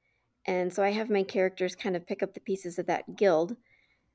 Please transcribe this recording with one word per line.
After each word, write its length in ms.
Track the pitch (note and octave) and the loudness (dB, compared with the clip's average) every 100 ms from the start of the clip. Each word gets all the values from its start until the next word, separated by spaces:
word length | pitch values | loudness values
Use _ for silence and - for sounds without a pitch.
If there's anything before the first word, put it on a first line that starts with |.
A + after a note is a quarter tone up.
| _ _ _ _ - | _ _ _ _ -4
And 280 | F3+ F3+ | -2 0
so 100 | F#3 | 0
I 80 | G3 | 0
have 180 | G#3 G#3+ | 0 0
my 140 | G3+ | 0
characters 520 | F#3+ - F#3 F#3 F#3 - | 0 0 0 0 -4 -4
kind 200 | G#3 F3+ | -4 -4
of 120 | E3+ | -4
pick 160 | G3 | -4
up 100 | G3 | -4
the 60 | - | -6
pieces 380 | - F#3+ F3 F3 | -6 -6 -6 -6
of 100 | E3+ | -2
that 280 | E3+ - F#3 | -2 -4 2
guild. 400 | G3 D#3+ F3 A#3 _ _ _ _ _ | 6 6 2 -4 _ _ _ _ _